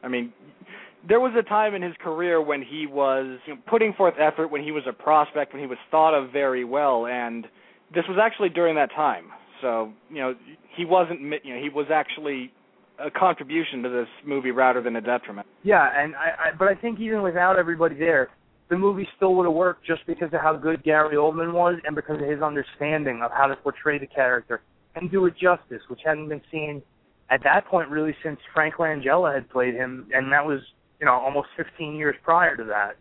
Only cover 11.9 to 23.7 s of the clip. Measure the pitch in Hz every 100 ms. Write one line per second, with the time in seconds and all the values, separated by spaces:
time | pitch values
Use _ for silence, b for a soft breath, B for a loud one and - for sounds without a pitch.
11.9 | 156 147 - 151 139 127 _ _ _ _
12.9 | - 143 - 185 170 135 156 160 135 123
13.9 | 123 117 - 147 139 127 123 131 123 120
14.9 | 117 110 123 - 101 101 _ 190 202 139
15.9 | 143 151 160 160 165 160 160 190 196 233
16.9 | 214 220 220 196 170 180 190 170 165 165
17.9 | 143 165 151 127 _ _ _ _ 175 196
18.9 | 196 196 - 190 185 180 160 180 170 -
19.9 | 165 - 165 165 156 156 156 156 160 156
20.9 | 151 151 147 151 156 170 170 175 175 151
21.9 | 151 - 151 143 147 151 147 135 - 147
22.9 | 156 143 120 117 - 139 135 143